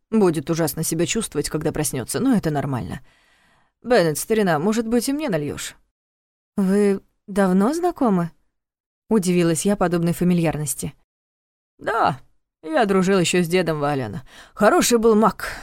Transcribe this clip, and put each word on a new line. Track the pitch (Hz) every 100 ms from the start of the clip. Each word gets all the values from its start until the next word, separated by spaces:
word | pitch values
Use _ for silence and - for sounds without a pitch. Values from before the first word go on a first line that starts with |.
| _
Будет | 220 185 160 -
ужасно | 165 160 -
себя | 165 165 175
чувствовать, | 233 202 - -
когда | 160 156
проснётся, | 139 156 135 110 139
но | 254
это | 220 160
нормально. | 147 139 127 85 - - _ _ _ _ _ _ _
Беннет, | 233 240 170 147
старина, | - 220 196 151
может | 180 220 226
быть, | 233 247
и |
мне | 285 302
нальёшь? | 165 147 87 - - _ _ _ _ _ _ _ -
Вы | 185 202 202 196 - _ -
давно | 196 190 185 208
знакомы? | 330 349 330 247 185 170 - _ _ _ _ _ _ _
Удивилась | 220 180 175 165 160
я | 196 202
подобной | 180 170 170
фамильярности. | 165 175 175 165 147 151 - 165 - _ _ _ _ _ _ _ _
Да, | 302 427 175 131 - _ _ _
я | 160 311
дружил | 208 196 185 196
ещё | 165 180
с | 170
дедом | 185 170 156
Валиана. | 147 143 113 139 - - -
Хороший | - 208 349 226 240
был | 226
маг, | 214 220 - - -